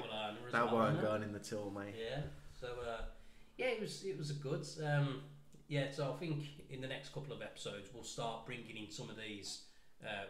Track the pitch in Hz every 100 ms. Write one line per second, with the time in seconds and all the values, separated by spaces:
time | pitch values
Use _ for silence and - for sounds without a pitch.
0 | 107 110 107 107 120 117 117 117 107 -
1 | 110 107 107 101 - 110 101 101 101 98
2 | 113 135 147 - - - 123 120 120 113
3 | 113 - - - - - 254 226 185 143
4 | 190 147 147 143 131 170 - - 151 147
5 | 139 127 - - - - - 143 135 -
6 | 139 - 170 143 143 - - 135 131 127
7 | - 147 147 107 104 - 107 101 101 117
8 | 113 - 113 113 120 120 110 110 104 -
9 | 113 104 110 104 95 - - - - -
10 | 113 101 98